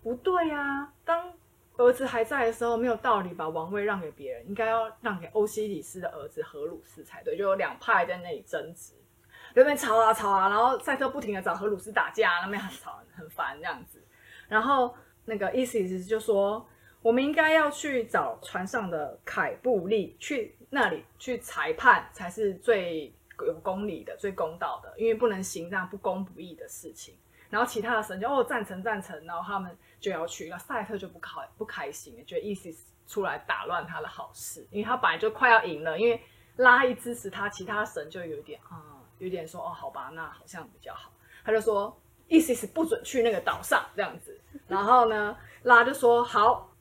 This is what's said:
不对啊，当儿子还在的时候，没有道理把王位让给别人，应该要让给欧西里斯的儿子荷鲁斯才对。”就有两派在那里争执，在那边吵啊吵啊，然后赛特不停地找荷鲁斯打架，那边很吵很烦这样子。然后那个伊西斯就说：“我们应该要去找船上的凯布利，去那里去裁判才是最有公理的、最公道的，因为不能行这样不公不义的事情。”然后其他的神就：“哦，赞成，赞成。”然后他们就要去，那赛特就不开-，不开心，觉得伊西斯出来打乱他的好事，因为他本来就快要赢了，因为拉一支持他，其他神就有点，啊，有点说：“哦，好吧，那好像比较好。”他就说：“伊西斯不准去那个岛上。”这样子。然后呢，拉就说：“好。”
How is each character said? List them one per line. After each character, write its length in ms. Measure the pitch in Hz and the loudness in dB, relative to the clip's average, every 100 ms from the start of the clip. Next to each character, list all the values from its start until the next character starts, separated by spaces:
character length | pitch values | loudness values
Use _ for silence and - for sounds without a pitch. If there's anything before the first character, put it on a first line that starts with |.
不 120 | 226 247 | -6 -2
对 340 | 381 359 330 | 0 2 0
啊， 420 | 294 277 277 285 _ | -2 -2 -4 -6 _
当 300 | - 339 349 349 _ _ _ - | -2 -2 -2 -18 _ _ _ 4
儿 120 | 247 | 6
子 140 | 254 | 6
还 180 | 262 233 | -2 -2
在 220 | 226 285 | 0 0
的 80 | 226 | 0
时 100 | 226 | 0
候， 140 | 233 226 | -2 0
没 100 | 247 | 0
有 80 | 220 | 0
道 260 | 247 208 | 2 0
理 100 | 185 | 0
把 160 | 170 160 | -6 -6
王 240 | 160 165 | -6 -4
位 120 | 208 | -4
让 140 | 208 196 | -2 -4
给 120 | 160 | -8
别 220 | - 135 | -12 -12
人， 120 | 120 117 | -12 -10
应 80 | |
该 120 | 202 226 | -4 0
要 240 | 226 220 220 | 0 -2 -6
让 180 | 233 185 | -6 -6
给 80 | 165 | -4
欧 140 | 220 208 | -2 0
西 200 | 214 214 | -2 -6
里 140 | 170 | -6
斯 180 | - 185 | -10 -10
的 120 | 175 | -10
儿 180 | 156 147 | -10 -12
子 140 | - | -10
荷 240 | 147 147 156 | -10 -8 -10
鲁 160 | 165 | -10
斯 180 | - - | -18 -20
才 200 | - - | -20 -10
对。” 160 | - 165 | -6 -2
就 60 | |
有 100 | 202 | 0
两 200 | 190 165 - | 2 0 -4
派 260 | - 202 | 2 2
在 140 | 175 180 | 2 -4
那 120 | 175 | -8
里 120 | 147 - | -12 -8
争 280 | 160 151 | -8 -8
执， 180 | 170 - _ _ _ _ - - | -16 -20 _ _ _ _ -20 2
在 80 | 240 | 6
那 20 | |
边 120 | 277 285 | 8 6
吵 220 | 285 220 | 4 6
啊 160 | 220 | 6
吵 160 | 220 208 | 4 2
啊， 180 | 196 196 | 4 4
然 80 | 208 | 6
后 220 | 247 254 | 4 2
赛 180 | - 262 | -2 0
特 120 | 262 | 0
不 120 | - | -2
停 140 | 208 | -6
地 80 | 196 | -4
找 120 | 185 | -2
荷 120 | 175 208 | -2 -2
鲁 100 | 190 | -2
斯 160 | 214 | -2
打 180 | 202 156 | -2 0
架， 300 | 214 196 175 | 2 2 2
那 40 | 190 | -2
边 100 | 202 | -6
很 120 | 196 - | -8 -12
吵 200 | - - - | -16 -16 -18
很 140 | - 160 | -18 -14
烦 280 | - 139 143 | -6 -6 -6
这 60 | |
样 200 | 170 156 | -8 -10
子。 160 | - - _ _ - - - | -14 -20 _ _ -20 -20 0
然 140 | 214 | 0
后 320 | 240 269 247 - - _ - | 4 2 2 -2 -20 _ -8
那 100 | 214 | -4
个 160 | 190 | 0
伊 120 | 254 | 0
西 220 | 247 226 185 | 0 0 -2
斯 180 | 185 | -4
就 140 | 185 220 | -2 -2
说 480 | 214 202 196 208 - _ - _ | 2 2 2 -2 -8 _ -20 _
：“我 100 | 233 | 2
们 100 | 240 | 4
应 80 | 277 | 4
该 200 | 311 311 | 4 6
要 180 | 320 294 | 6 4
去 340 | 294 302 262 | 0 -2 -2
找 340 | 220 185 143 - | 0 0 0 -6
船 240 | - 185 190 | -8 -8 -4
上 240 | 240 190 | -4 -2
的 280 | 160 147 - | -4 -6 -10
凯 280 | - - 151 - | -8 -2 -2 -2
布 240 | 247 220 175 | 0 0 2
利， 300 | 214 180 - | 0 -2 -8
去 380 | - 277 214 _ - | -6 -6 -6 _ -6
那 180 | 277 208 | 0 0
里 160 | 160 - _ | -2 -10 _
去 180 | - 240 | -8 -8
裁 340 | - - 240 | -6 -4 -2
判 340 | 240 262 190 - | 4 6 6 2
才 180 | - 180 | -10 -10
是 240 | 202 208 | -2 -2
最 580 | 190 - 208 175 160 143 - _ - | 0 2 2 2 -6 -8 -18 _ -6
有 80 | - 160 | -6 -4
公 240 | 196 190 208 | -6 -4 -6
理 180 | 160 | -8
的、 120 | - - | -12 -8
最 140 | 202 | -8
公 240 | 190 165 170 | -4 -6 -4
道 220 | 160 - | -6 -6
的， 120 | - - | -12 -2
因 100 | 226 | 0
为 80 | |
不 140 | 220 240 | 2 2
能 140 | 190 | 0
行 260 | 196 175 170 | -6 -8 -6
这 80 | 190 | -6
样 120 | 180 | -6
不 80 | 196 | -6
公 260 | 196 185 | -4 -4
不 160 | 190 170 | -8 -12
义 140 | 175 | -16
的 120 | 160 - | -16 -16
事 260 | - - | -16 -16
情。” 220 | - - - _ _ - | -18 -20 -20 _ _ -6
然 100 | 214 | -2
后 80 | 247 | 0
其 120 | 226 | -2
他 160 | 220 226 | 0 -2
的 60 | |
神 180 | 214 185 | -2 -4
就 80 | 233 | 0
：“哦， 140 | 277 | 0
赞 200 | 240 262 | 0 -2
成， 160 | 202 185 | -4 -6
赞 220 | 214 208 | -4 -4
成。” 160 | 190 160 165 | -6 -14 -10
然 100 | 180 | -10
后 60 | |
他 140 | 180 202 | -6 -6
们 180 | 180 - _ _ | -6 -14 _ _
就 140 | 196 | -6
要 120 | 170 | -4
去， 240 | 170 - 165 | -6 -8 -12
那 80 | 175 | -12
赛 280 | - 254 | -6 -6
特 120 | 196 208 | -4 -8
就 120 | 185 | -10
不 100 | - | -14
开-， 220 | - 151 - - | -14 -14 -14 -10
不 60 | |
开 260 | 214 - 143 | -10 -8 -10
心， 240 | - 151 117 | -12 -18 -20
觉 120 | - 170 | -6 -6
得 40 | |
伊 140 | 208 | -4
西 160 | 190 175 | -8 -10
斯 220 | 160 - _ - | -18 -20 _ -8
出 160 | - | -4
来 120 | 185 143 | -4 -4
打 260 | - 113 | -4 -4
乱 200 | 113 175 | -2 -4
他 160 | 160 160 | -4 -10
的 60 | 151 | -10
好 240 | - - | -12 -16
事， 320 | - - - - | -14 -14 -14 -10
因 80 | 208 | -6
为 60 | |
他 120 | 220 254 | -2 0
本 140 | 175 | 2
来 80 | 160 | 2
就 100 | 220 | -2
快 200 | 220 254 | 2 6
要 140 | 226 | 6
赢 180 | 190 147 | 4 -4
了， 160 | 160 165 | -4 2
因 100 | 233 | 2
为 120 | 233 - _ _ - | 2 -6 _ _ 6
拉 280 | 254 247 | 8 8
一 100 | 254 | 6
支 180 | 240 240 | 0 -6
持 160 | 240 196 | -8 -8
他， 200 | 208 202 | -6 -8
其 160 | - | -6
他 200 | 190 208 | -6 -4
神 240 | 214 170 151 | -4 -6 -8
就 160 | 185 | -10
有 160 | 170 147 | -10 -10
点， 180 | 147 143 - | -12 -18 -18
啊， 340 | 165 151 139 - _ | -20 -20 -20 -20 _
有 100 | 185 | -8
点 180 | 180 160 | -8 -8
说 120 | 175 175 | -10 -10
：“哦， 20 | |
好 220 | 165 139 | -8 -10
吧， 200 | 139 131 | -10 -10
那 140 | 165 156 | -10 -12
好 120 | - - | -14 -18
像 160 | 175 151 | -16 -16
比 100 | - | -18
较 140 | - | -16
好。” 160 | - - _ _ - | -16 -18 _ _ -10
他 60 | - | 0
就 100 | 214 | 2
说 400 | 214 202 208 - _ _ _ | 2 0 -2 -8 _ _ _
：“伊 100 | 320 | 4
西 160 | 320 | 6
斯 140 | 233 196 | -2 -2
不 160 | - | -2
准 180 | 320 466 | 0 -2
去 180 | - 262 | -2 0
那 100 | 233 | 2
个 80 | 190 | 2
岛 200 | - - | -2 -4
上。” 240 | - 254 - 196 | 0 0 0 -6
这 60 | |
样 140 | 185 170 | -6 -6
子。 180 | - - _ - - | -18 -20 _ -20 -4
然 120 | 190 | -2
后 280 | 202 247 226 | 6 8 8
呢， 280 | 214 208 240 - - | 2 -2 -6 -16 -6
拉 180 | 247 233 | 8 8
就 100 | 233 | 8
说 300 | 277 240 240 | 4 6 6
：“好。” 460 | 233 220 220 240 - _ | 4 4 6 4 -4 _